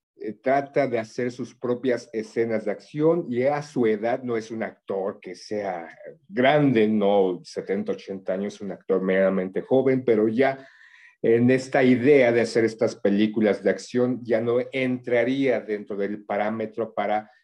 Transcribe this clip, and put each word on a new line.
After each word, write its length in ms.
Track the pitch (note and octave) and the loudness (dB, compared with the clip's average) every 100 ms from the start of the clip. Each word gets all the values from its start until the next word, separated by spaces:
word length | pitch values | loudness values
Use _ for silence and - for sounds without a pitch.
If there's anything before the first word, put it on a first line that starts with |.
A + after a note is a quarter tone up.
| _ _ | _ _
eh, 180 | A2 | -12
trata 540 | G#2 C3 C#3 C#3 D3 C3 | -6 0 0 0 -2 0
de 100 | A#2 | -2
hacer 340 | A2 - B2 | -4 -6 -6
sus 220 | B2 A#2 | -6 -12
propias 560 | - A#2+ A#2+ C3 A#2 - | -8 -4 -2 -2 -2 -4
escenas 520 | A2 G#2+ A#2+ A2+ A2 G2+ | -8 -6 -2 -2 -2 -4
de 60 | |
acción 560 | G2 - D3 D#3 E3+ D3 | -6 -8 0 2 2 -2
y 140 | A#2+ | -2
a 180 | C3+ D3 | 0 -2
su 240 | D3 - A2+ | -4 0 0
edad 380 | G#2 A2+ C3 | 0 -2 -4
no 140 | B2 A2+ | -4 -6
es 120 | G#2+ | -6
un 140 | A2+ | -8
actor 560 | F#2+ - - G2 G2 G#2+ | -8 -10 -8 -6 -6 -8
que 140 | F#2 F2+ | -14 -16
sea 520 | - G#2 G2 F2 E2+ - D#2+ - _ | -8 -6 -6 -8 -12 -18 -20 -20 _
grande, 600 | G#2 C3 D3+ C#3 A2+ G#2+ | 0 2 4 4 4 2
no, 540 | G#2+ G2 G2+ F#2+ E2+ | 2 4 4 2 -2
setenta, 480 | - F#2+ F#2 G2 G#2 | -8 -10 -4 -4 -4
ochenta 420 | F#2+ - F#2+ F#2 | -8 -10 -10 -6
años, 260 | F#2+ G2+ - | -6 -6 -8
un 120 | G2+ | -12
actor 280 | F2 - F#2+ | -12 -4 -2
meramente 580 | F#2+ F#2+ F#2+ F#2+ F#2 - | 0 2 2 0 -2 -6
joven, 420 | - C3 C3 C3 | 0 2 2 0
pero 240 | B2 G#2+ A2 | 2 2 2
ya 400 | A2 C3+ C3+ - _ - - - _ | 2 0 -2 -12 _ -20 -20 -20 _
en 300 | A2+ A#2 B2 | 2 4 4
esta 320 | C3 - C#3+ | 2 0 2
idea 480 | B2+ B2 B2 C#3+ A#2+ | 4 4 6 6 6
de 100 | A#2+ | 4
hacer 240 | A2+ A#2+ A2+ | 2 2 0
estas 300 | - A2 - | 0 -2 0
películas 680 | G2+ G2+ G#2+ A2 G#2+ F#2+ | 0 2 2 2 2 2
de 80 | G2 | 0
acción 500 | F#2+ - B2 B2 A#2 | -2 -4 -2 0 -2
ya 180 | A#2+ A2+ | -2 -2
no 140 | A#2+ A#2+ B2+ | 0 -2 -2
entraría 880 | C3+ C3 B2 B2 A#2+ A#2+ C3+ C3+ A2 | -4 -2 -4 0 0 2 0 0 0
dentro 340 | G#2+ G#2 G2+ G2+ | -2 -8 -6 -6
del 300 | G2+ G#2 - | -6 -6 -6
parámetro 680 | G2+ G#2 A2+ G#2+ - A2 - | -4 -2 -4 -6 -6 -6 -4
para 340 | G2+ G#2+ G#2+ _ | -2 -4 -4 _